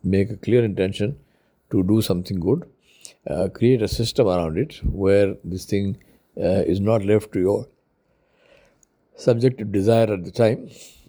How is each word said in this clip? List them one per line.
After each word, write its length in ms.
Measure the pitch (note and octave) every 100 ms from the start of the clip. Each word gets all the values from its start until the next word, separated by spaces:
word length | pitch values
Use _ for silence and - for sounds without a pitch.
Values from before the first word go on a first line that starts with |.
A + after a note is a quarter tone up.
make 280 | F#2 G2 G2
a 60 | G#2
clear 280 | - A#2+
intention 540 | A2+ F#2+ F#2+ G2 G#2 C#3+ _ _ _ _ _
to 120 | G#2
do 200 | F#2 A2
something 380 | - F2+ F2+ F#2+
good, 280 | E2 D3 - _ _ _ - _ -
uh, 220 | D2+ F#2+
create 320 | - A#2 B2+
a 60 | G#2
system 380 | - A#2 - G#2+
around 320 | F2+ E2 E2
it 220 | D3 -
where 520 | - F#2+ G2 G2 G2 -
this 200 | E2 F#2
thing, 320 | - G2+ G2 - _ _ _ -
uh, 260 | F2 F#2+ -
is 80 | G2+
not 240 | G2+ A2+
left 280 | G2 G#2+ -
to 80 | G2
your 260 | F2+ G#2+ - _ _ _ _ _ _ _ _ _ _ _ _ _ _ -
subjective 540 | - A#2 B2+ B2 G#2
desire 420 | G2 G2+ A2+ A2+
at 120 | G2
the 60 | F2
time, 400 | F#2 A2+ B2 - - - _